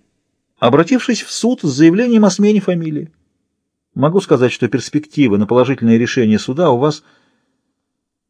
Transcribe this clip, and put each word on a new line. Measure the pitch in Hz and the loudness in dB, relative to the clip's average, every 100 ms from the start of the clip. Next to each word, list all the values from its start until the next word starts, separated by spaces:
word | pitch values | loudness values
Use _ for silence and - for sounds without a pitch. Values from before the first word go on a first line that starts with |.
| _ _ _ _ _ _ | _ _ _ _ _ _
обратившись | 113 143 170 254 - 226 | 0 2 2 -2 -2 -6
в | - | -6
суд | - 226 254 | -4 -4 -2
с | 160 | -4
заявлением | 131 165 185 247 226 | 4 4 4 2 2
о | 208 | 2
смене | 180 208 214 | 2 0 0
фамилии. | 190 180 160 147 160 _ _ _ _ _ _ _ _ | -2 -4 -6 -8 -12 _ _ _ _ _ _ _ _
Могу | - 143 185 | -4 -2 0
сказать, | - 139 123 | 0 0 0
что | - 117 | -2 -4
перспективы | 127 - 147 151 151 131 101 | -4 -4 -6 -6 -2 0 2
на | 104 | 0
положительное | 123 127 131 117 113 | 0 0 0 2 2
решение | 120 135 110 107 | 0 0 0 0
суда | - 131 170 | -2 -2 0
у | 120 | 0
вас». | 151 147 _ _ _ _ _ _ _ _ _ _ _ _ | -2 -4 _ _ _ _ _ _ _ _ _ _ _ _